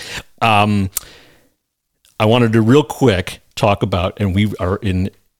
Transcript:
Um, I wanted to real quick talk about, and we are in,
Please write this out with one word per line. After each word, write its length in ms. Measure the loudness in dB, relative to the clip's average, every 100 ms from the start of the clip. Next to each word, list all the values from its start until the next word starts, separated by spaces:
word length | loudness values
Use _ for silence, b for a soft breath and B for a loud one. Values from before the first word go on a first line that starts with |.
| B B B -2
Um, 480 | 2 2 2 0 -2 B B B B B B _ _ _ _ _ _ -2
I 60 | 2
wanted 280 | 2 2
to 80 | 2
real 220 | 4 2
quick 580 | 2 0 0 0 -4 -12 _ -2
talk 260 | -2 0
about, 380 | -2 -2 -4 -4
and 160 | -2 0
we 180 | -2 -2
are 180 | -4 -4
in, 320 | -2 -2 -4 _ _